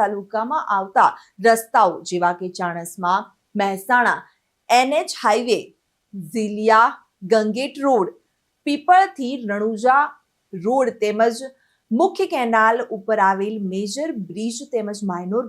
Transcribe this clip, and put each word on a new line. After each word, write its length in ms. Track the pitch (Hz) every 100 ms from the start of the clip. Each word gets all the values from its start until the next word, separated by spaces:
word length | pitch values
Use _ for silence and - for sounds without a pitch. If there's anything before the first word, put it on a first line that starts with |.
તાલુકામાં 680 | 202 202 196 214 233 302 - 196
આવતા 300 | 196 247 180 - - - 220
રસ્તાઓ 500 | 226 - 240 190 160 -
જેવા 200 | 180 175 180
કે 100 | 185 180
ચાણસ્મા 560 | 180 170 170 - 175 190 220 _ _ 208
મહેસાણા 600 | 196 190 - 247 220 151 - _ _ _ -
એન 260 | 240 262 294
એચ 160 | 359 -
હાઈવે, 360 | 233 220 247 185 - _ _ _ _ 196 156
ઝીલિયા 580 | 226 214 208 220 220 247 - _ _ 180
ગંગેટ 500 | 220 214 220 269 262 277
રોડ, 280 | 240 180 - _ _ _ _ 294
પીપળથી 640 | 294 294 359 381 381 247 269
રણુજા 640 | 220 202 214 214 247 269 294 - _ _ _
રોડ 400 | 190 185 269 247 -
તેમજ 400 | 208 208 233 233 262 - _ _ -
મુખ્ય 380 | 226 381 - 381 302
કેનાલ 440 | 233 226 220 233 - 220
ઉપર 200 | 196 214 190
આવેલ 320 | 190 202 220 196
મેજર 340 | 185 208 247 320 247 170
બ્રિજ 320 | 175 226 233 285 233
તેમજ 260 | 208 208 202
માઇનોર 320 | 175 180 220